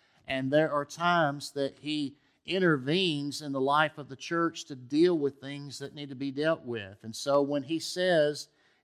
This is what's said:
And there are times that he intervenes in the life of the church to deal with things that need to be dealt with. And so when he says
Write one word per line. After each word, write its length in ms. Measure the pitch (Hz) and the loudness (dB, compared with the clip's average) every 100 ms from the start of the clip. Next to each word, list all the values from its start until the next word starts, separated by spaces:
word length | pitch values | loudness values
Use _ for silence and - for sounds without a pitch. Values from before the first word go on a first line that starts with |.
| _ _ - | _ _ -6
And 240 | 135 135 | -4 2
there 200 | 151 156 | 4 4
are 120 | 147 | 0
times 680 | 143 165 175 170 147 143 - | -4 -2 2 4 2 0 -8
that 260 | 143 135 - | -4 -4 -6
he 360 | 147 151 139 - _ _ - | -6 -4 -4 -8 _ _ -4
intervenes 960 | 185 175 147 131 180 185 147 143 135 | 2 4 2 2 0 2 0 -4 -6
in 100 | 151 | -4
the 80 | 135 | -2
life 380 | 135 147 151 - | 2 4 2 0
of 100 | 127 | -14
the 80 | 131 | -12
church 480 | - 170 165 160 | -4 -2 -2 -4
to 100 | - | -12
deal 440 | 131 120 147 180 165 | -14 -2 4 4 4
with 220 | 143 139 | -2 -4
things 380 | 135 143 143 123 | -12 -10 -12 -12
that 160 | 139 | -12
need 140 | 143 139 | -12 -12
to 60 | |
be 160 | 131 139 | -8 -6
dealt 340 | 135 156 160 | -2 0 0
with. 400 | 123 117 98 101 | -4 -8 -8 -14
And 100 | 110 | -14
so 280 | - 143 143 | -8 2 2
when 200 | 139 147 | 4 0
he 160 | 127 160 | -2 -6
says 720 | - 180 185 165 147 147 - _ _ _ | -4 -2 2 4 4 0 -10 _ _ _